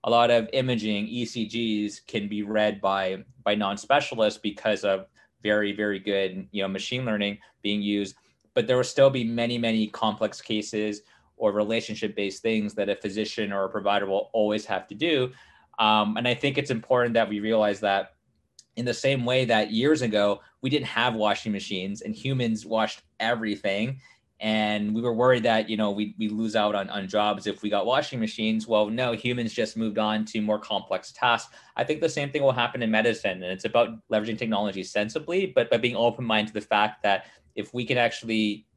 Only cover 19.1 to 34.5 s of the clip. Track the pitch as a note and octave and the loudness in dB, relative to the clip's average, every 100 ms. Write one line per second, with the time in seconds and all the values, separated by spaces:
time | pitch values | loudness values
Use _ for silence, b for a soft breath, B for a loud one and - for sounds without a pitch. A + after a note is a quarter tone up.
19.1 | C3+ A#2+ B2+ B2 A2+ G#2+ A2 C3+ D3+ B2 | 0 2 2 4 2 2 2 2 2 2
20.1 | G#2+ G2+ G2+ b b C3 C#3+ C3+ - B2 | 2 2 0 b b -2 -2 -2 0 0
21.1 | A2+ G#2+ G2+ A2+ G2+ - G2 F#2+ G2+ G#2+ | 2 0 0 -2 -6 -4 -6 -6 -8 -8
22.1 | G#2+ C3 C3 A#2+ A2 - A2 A2 - _ | -8 -4 -2 0 -2 -2 0 0 -4 _
23.1 | _ A2+ A#2+ A2 G2+ G2+ G2 A#2 C3+ B | _ -2 -2 -2 -2 -2 -2 -2 -6 B
24.1 | B _ _ A2 A2 G#2+ G#2 G#2 G#2+ A#2+ | B _ _ -2 0 0 0 -2 -2 -2
25.1 | A2+ B2+ B2+ A#2 A2 A2 A2 G#2+ G2+ G#2 | 2 4 4 4 2 2 0 0 0 -4
26.1 | G2+ G#2+ G#2+ A2+ A2 G#2 G#2 F#2+ G#2 F#2+ | -2 -4 -2 0 2 2 0 -4 -6 -2
27.1 | G#2 G#2 G2+ G#2+ F#2+ G#2 A#2 G#2 B2+ A#2+ | 2 2 0 -4 -4 -2 0 2 0 0
28.1 | B2+ A2 - A2 A2 A2 A2 G#2+ A2+ B2+ | -4 -4 -2 0 0 2 2 2 0 -2
29.1 | A2+ A#2+ B2 A2+ - A2 A2+ A2+ G#2 G#2+ | -2 -2 -2 -2 -2 -4 -2 -2 0 0
30.1 | G#2+ G#2+ A2 G#2+ G#2 - G2+ - F#2 - | 0 -2 -4 0 -2 0 -6 -2 -4 -6
31.1 | - B2 A#2 - B B - - D3+ D#3+ | -2 2 2 0 B B -6 -2 0 0
32.1 | - C#3+ D3 C#3 B2 A#2+ B2 A2+ A2 A2+ | -2 -4 2 2 4 0 0 2 4 4
33.1 | A2 G2+ F#2 F2+ F#2 A2+ A#2+ A#2 A2+ _ | 2 -2 -4 -6 -6 0 2 2 0 _
34.1 | G#2+ A2 A2 A#2 | -2 0 -4 -2